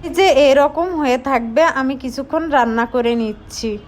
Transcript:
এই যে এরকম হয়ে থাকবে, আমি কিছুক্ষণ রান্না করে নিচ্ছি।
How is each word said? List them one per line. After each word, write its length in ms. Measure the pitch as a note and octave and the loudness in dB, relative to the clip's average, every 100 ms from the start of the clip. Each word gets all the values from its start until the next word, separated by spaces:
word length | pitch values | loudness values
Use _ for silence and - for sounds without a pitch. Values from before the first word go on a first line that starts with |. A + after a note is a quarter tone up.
এই 60 | E4+ | -4
যে 160 | D#4 F#4+ | 2 4
এরকম 600 | C4+ C#4+ C#4 C#4+ D#4 F4 | 6 6 6 2 0 -4
হয়ে 240 | E4+ C#4+ B3 | -2 0 -2
থাকবে, 440 | C4 C4 A#3 A3+ | 0 -2 0 2
আমি 320 | D#4+ C4+ C4 C4+ | 2 0 -4 -4
কিছুক্ষণ 460 | C4 A#3 C4 D#4+ D#4+ | -8 -10 -4 -4 0
রান্না 340 | C#4 A#3 A3+ A#3 | 0 0 -2 -2
করে 260 | B3+ A#3 | -2 0
নিচ্ছি। 640 | A#3 A3 G#3+ - - A3+ G#3 | -2 -4 -8 -14 -8 -8 -8